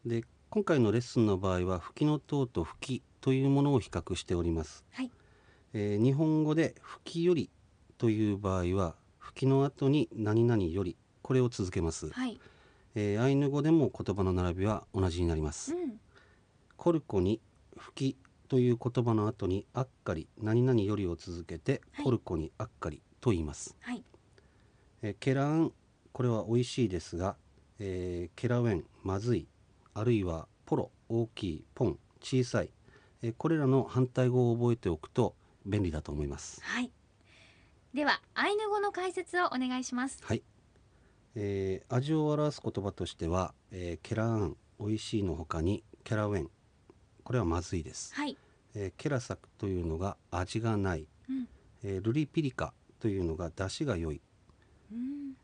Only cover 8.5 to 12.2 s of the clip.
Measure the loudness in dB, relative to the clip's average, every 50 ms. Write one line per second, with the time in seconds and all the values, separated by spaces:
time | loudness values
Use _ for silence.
8.5 | 0 2 2 2 2 0 0 -2 -4 _ _ _ _ _ -20 -18 -8 0 2 4
9.5 | 4 4 2 0 0 0 2 2 4 4 2 0 -2 -2 0 2 4 4 6 6
10.5 | 4 4 2 2 0 -2 -2 -4 -6 _ _ _ _ _ -4 2 2 4 4 2
11.5 | 0 -2 -4 -2 0 0 0 0 -2 -4 -8 -8 -6 -4